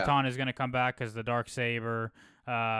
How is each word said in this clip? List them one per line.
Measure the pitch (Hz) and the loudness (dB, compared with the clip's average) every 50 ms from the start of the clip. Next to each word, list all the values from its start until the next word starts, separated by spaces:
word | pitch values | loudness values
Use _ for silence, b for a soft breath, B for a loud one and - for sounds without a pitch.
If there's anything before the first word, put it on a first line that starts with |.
| 95 | 4
Bo-Katan | 147 143 139 135 | 4 4 4 4
is | 127 123 | 2 0
gonna | 131 135 127 | -2 -2 -4
come | 120 - 135 127 | -2 -2 -2 0
back | 127 127 123 127 - | 2 2 2 2 0
'cause | - 127 110 107 | -2 -6 -6 -4
the | 117 | -4
Darksaber. | 107 120 120 120 113 - - 131 120 117 117 117 113 117 113 113 113 113 b b b b b b b | -2 0 0 0 0 -2 -2 -2 0 0 0 -2 -2 -2 -2 -2 -2 -4 b b b b b b b
Uh, | 127 120 117 113 113 113 | -4 -2 -2 0 0 0